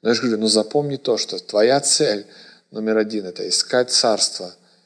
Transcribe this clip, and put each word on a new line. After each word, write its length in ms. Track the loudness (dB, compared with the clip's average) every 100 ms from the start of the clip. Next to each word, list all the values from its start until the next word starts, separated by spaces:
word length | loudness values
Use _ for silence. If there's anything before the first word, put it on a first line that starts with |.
Но 80 | 0
я 60 | 0
же 60 |
говорю, 180 | 0 0
ну 80 | 2
запомни 500 | 2 2 -2 -2 -4
то, 220 | -2 -2
что 180 | -2 -8
твоя 420 | -4 2 4 4
цель 440 | 2 2 2 -2 -6 -20 -20 -20 _
номер 260 | -8 0 0
один — 280 | 0 -4 -8
это 200 | -10 -4
искать 440 | -2 0 0 2
царство, 640 | 2 2 2 0 -4 -14 -16 _ _